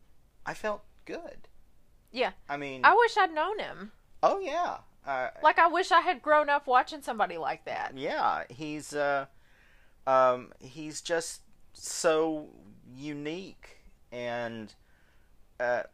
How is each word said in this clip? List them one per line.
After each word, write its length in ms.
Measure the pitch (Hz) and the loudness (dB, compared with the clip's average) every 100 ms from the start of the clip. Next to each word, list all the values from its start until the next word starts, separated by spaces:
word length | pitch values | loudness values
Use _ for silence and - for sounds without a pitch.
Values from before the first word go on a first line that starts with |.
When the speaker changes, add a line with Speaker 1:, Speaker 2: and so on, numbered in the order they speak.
| - - _ _ | -20 -20 _ _
Speaker 1:
I 120 | - - | -12 -8
felt 280 | 214 208 - - - | -6 -6 -10 -20 -14
good. 420 | 220 339 - - - - - - _ _ | -12 -12 -16 -18 -20 -20 -20 -20 _ _
Speaker 2:
Yeah. 200 | 233 214 - - | -4 -4 -4 -10
Speaker 1:
I 100 | 143 | -8
mean 240 | 143 131 | -8 2
Speaker 2:
I 100 | 277 | 6
wish 240 | 392 466 427 | 8 6 4
I'd 160 | 381 | 0
known 240 | 311 339 427 | 0 -4 -4
him. 320 | 147 151 202 - _ - | -8 -10 -14 -18 _ 0
Speaker 1:
Oh, 180 | 160 392 | 2 2
yeah. 380 | 185 208 349 - - _ - | -2 -4 -4 -6 -14 _ -6
Uh, 240 | 131 127 - | -4 -4 2
Speaker 2:
Like, 160 | 302 311 | 4 6
I 80 | 339 | 4
wish 240 | 330 359 | 4 4
I 100 | 339 | 4
had 200 | 330 302 | 4 0
grown 260 | 294 302 294 | 2 4 4
up 200 | 285 277 | 0 4
watching 340 | 247 247 311 | 2 2 -4
somebody 360 | - 226 185 170 | -8 -2 -2 -2
like 260 | 139 160 - | -6 -6 -6
that. 280 | 113 107 135 | -6 -6 -6
Speaker 1:
Yeah, 480 | 151 - 131 80 80 | -6 0 0 0 -4
he's, 440 | 123 151 151 139 | -10 -8 -8 -8
uh, 320 | 147 143 139 139 - _ _ _ - - _ - | -2 0 0 -4 -12 _ _ _ -20 -20 _ 2
um, 480 | 131 131 127 110 - | 6 6 4 -4 -18
he's 420 | 131 156 156 147 | -18 -14 -12 -12
just 400 | - 165 165 - - - - | -4 -4 -4 -10 -18 -20 -20
so 760 | - - - 170 156 160 156 - 58 95 101 - 127 | -16 -12 0 2 4 2 -2 -8 -18 -20 -20 -20 -14
unique 840 | 147 147 147 170 185 - - - - - _ | -10 -8 -8 -10 -12 -18 -20 -20 -20 -20 _
and, 640 | 120 120 120 117 113 107 - _ _ _ _ _ - - - | -10 -6 -6 -6 -8 -12 -16 _ _ _ _ _ -20 -20 -6
uh, 240 | 123 120 - | -2 -2 -4